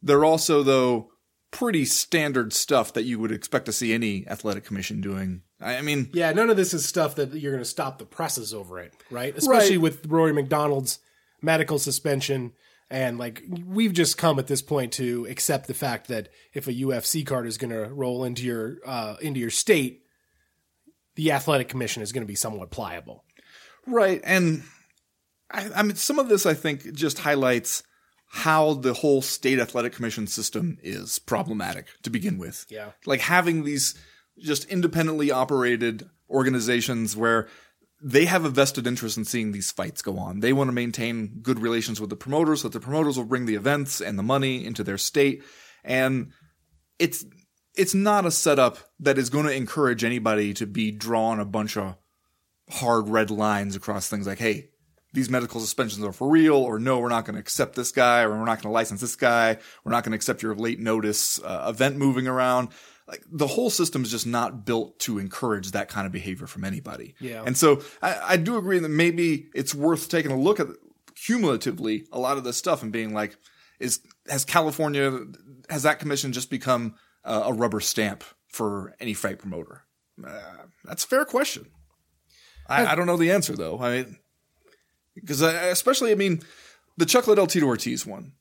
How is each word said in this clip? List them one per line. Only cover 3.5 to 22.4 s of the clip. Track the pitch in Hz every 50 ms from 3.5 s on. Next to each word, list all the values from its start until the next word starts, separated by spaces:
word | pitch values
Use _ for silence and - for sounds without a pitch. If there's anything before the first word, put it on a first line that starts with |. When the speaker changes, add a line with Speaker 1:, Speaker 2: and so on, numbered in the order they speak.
| - 131 -
Speaker 1:
to | - 107
see | - 127 113 113
any | 117 117 107 101 95 92 -
athletic | - - - 110 101 95 -
commission | - 107 95 92 - 107 107
doing. | 95 98 98 95 95 92 92 90 - _ _ _
I, | - 107 123 127
I |
mean | 143 151 147 143 131 123 -
Speaker 2:
Yeah, | 170 170 160
none | 156 185 226 233
of | 226 196
this | 185 180 -
is | 165 -
stuff | - - 180 160 147 139
that | - 143 135 139
you're | 156 143 139
gonna | 135 131 120
stop | 117 - - 156 135 135 135
the | 151
presses | - - - 165 151 - - 113 104 110
over | 107 98 87 90 90
it, | 87 90 _ _ - _
right? | 127 120 123 143 139
Especially | - - 277 262 240 214 196 190 180
Speaker 1:
Right. |
Speaker 2:
with | 160 160 151 - -
Rory | 156 151 165 160 160
McDonald's | 147 147 139 135 156 151 147 147 147 139 135 123 - - _ _ _ _ _ _ _ _
medical | - 156 165 156 156 - 156 143
suspension. | 139 - 135 - - 156 139 135 131 - 139 131 123 120 - _ _ _ _ _ _ _
And, | 131 131 131 127 120 120
like, | 120 120 113 117 - - 180 175 175
we've | 180 185 208 226 220 185
just | 165 170 147 - -
come | - 170 151 139
at | 131 135
this | 139 131
point | - - 151 143 127 117 -
to | - 131 120 120 120 117 104
accept | 127 - - - 151 135 - -
the | 127
fact | - - 135 120 110 _ -
that | 127 110 104 - _ _ _ _ _
if | 143 135 -
a | 123
U | 120 131 135 135
F | 120 -
C | - - 160 147
card | 139 139 127 120 117
is | 110 -
gonna | - 120 117 113 110 107
roll | 135 143 131 127 123 123 127
into | 123 123 120 123
your, | 127 120 113 110 113 135 - -
uh, | 127 131 120 113 107 107 -
into | - 156 139 135
your | 120 117
state, | - - - - 208 165 135 127 127 - _ _ _ _ _ _ _ _ _ _ _ _ _ _ _ _ _ _ _ _ _ _ _
the | - 156 160
athletic | 147 135 131 - 151 139 123 -
commission | - 131 120 107 - 120 110
is | 104
gonna | 117 131 117
be | 101 101
somewhat | 98